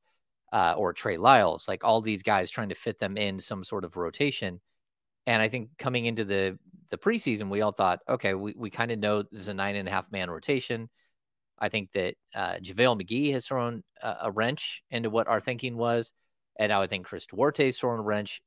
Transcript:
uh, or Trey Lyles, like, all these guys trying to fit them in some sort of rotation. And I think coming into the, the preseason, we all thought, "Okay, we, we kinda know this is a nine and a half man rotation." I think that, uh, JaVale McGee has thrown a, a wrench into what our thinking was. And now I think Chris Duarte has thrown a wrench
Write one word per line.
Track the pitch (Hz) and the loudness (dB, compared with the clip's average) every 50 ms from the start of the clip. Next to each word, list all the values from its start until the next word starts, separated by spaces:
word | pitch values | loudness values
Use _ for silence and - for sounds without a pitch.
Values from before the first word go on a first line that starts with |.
| _ _ _ _ _ _ _ _ _ - - | _ _ _ _ _ _ _ _ _ -2 0
uh, | 107 92 82 85 - | 4 4 4 4 2
or | 104 90 85 | 0 -2 -2
Trey | - - 113 92 80 | -2 -2 -2 0 4
Lyles, | 92 123 135 123 101 87 80 78 - - | 6 8 8 10 8 6 2 0 -4 -6
like, | 98 90 - | -6 0 2
all | 117 110 113 | 4 4 4
these | 110 113 107 95 92 | 4 0 -2 -2 2
guys | - 107 98 90 90 | 2 2 2 2 0
trying | - - 113 101 | -4 -6 -6 -6
to | 92 | -6
fit | - - 120 104 - | -6 -6 -6 -4 -4
them | - 98 98 107 | -4 -4 -2 -2
in | 104 101 95 95 | -2 -2 -2 -4
some | 90 - 110 95 92 | -6 -6 -8 -8 -8
sort | - - 101 92 | -6 -6 -6 -6
of | 85 - 90 | -6 -4 -4
rotation. | 87 85 - - 143 147 131 - - 95 87 87 _ _ _ _ _ _ _ _ _ _ _ _ - | -4 -4 -2 0 0 0 0 -2 -4 -6 -6 -8 _ _ _ _ _ _ _ _ _ _ _ _ -2
And | - 117 110 | 0 2 2
I | 110 110 | 2 2
think | 113 127 117 120 _ - | 0 -4 -8 -8 _ -6
coming | - 135 127 123 117 | -4 -2 0 0 0
into | 117 113 110 110 | 0 0 -2 0
the, | 98 98 98 95 95 95 - _ _ - - - - | 0 2 2 2 0 -2 -4 _ _ -20 -20 -14 -10
the | - 92 | -8 -2
preseason, | - 202 233 233 - 143 113 104 107 98 | 0 0 0 0 0 0 -2 -2 -2 -2
we | 98 104 | -2 0
all | 107 107 101 | 0 0 2
thought, | - 101 92 90 87 - - | 2 2 2 2 0 -2 -2
"Okay, | 127 127 - 101 95 | -2 0 0 0 0
we, | 95 101 104 - | 0 -4 -6 -8
we | - 120 104 | -8 -10 -8
kinda | - - 117 120 117 | -2 -2 -2 -2 -2
know | 110 101 104 104 107 104 | 0 0 2 2 2 0
this | - - 110 | -2 -8 -12
is | 92 101 | -8 -6
a | 101 | -4
nine | 95 98 101 101 | -2 -2 -2 -2
and | 101 95 | -2 -4
a | 92 | -2
half | 98 95 92 - | -2 -2 -2 -4
man | - 98 92 87 | -6 -6 -4 -4
rotation." | 85 - - - 143 131 - - 123 113 113 117 _ _ _ _ _ _ _ _ _ _ _ _ _ - | -6 -6 -2 0 0 0 0 -4 -6 -6 -6 -10 _ _ _ _ _ _ _ _ _ _ _ _ _ -4
I | 110 104 | -4 -2
think | - 110 98 92 | -2 -2 -4 -2
that, | - 101 90 87 - _ _ _ - | -2 -2 0 0 -2 _ _ _ -8
uh, | - 98 87 90 90 | -4 -4 -4 -4 -6
JaVale | 92 92 92 95 123 127 120 104 | -8 -6 0 4 4 4 4 2
McGee | 95 92 113 127 147 147 135 | -2 -4 -2 0 0 0 0
has | 127 - | -2 -2
thrown | - 139 131 120 120 117 110 - _ _ - | -4 -4 -2 -2 -2 -4 -8 -12 _ _ -10
a, | - 113 104 - | -8 -8 -6 -4
a | - 113 | -4 -4
wrench | 95 107 110 117 139 - - - - - _ - | -2 0 0 0 0 -4 -6 -10 -10 -12 _ -8
into | - 117 117 110 | -6 -4 -2 0
what | 104 117 113 - | 0 0 2 2
our | 113 107 | 0 0
thinking | - - 127 113 131 127 117 | 0 -2 -6 -4 -4 -6 -4
was. | 117 117 117 117 117 117 - - _ _ _ _ _ _ _ _ - | 0 0 2 2 2 0 -2 -8 _ _ _ _ _ _ _ _ 0
And | 107 104 | 2 2
now | 107 98 | 4 2
I | 98 90 | 2 2
think | 104 95 87 | -2 -4 -6
Chris | - - 87 - | -6 -12 -12 -12
Duarte | - - 95 123 147 147 - 147 | -8 -2 2 2 2 4 4 2
has | 131 127 - | 2 2 0
thrown | - 127 117 113 | -2 -2 -2 0
a | 107 | 0
wrench | 104 107 104 104 98 - - _ | 0 0 0 0 -4 -8 -14 _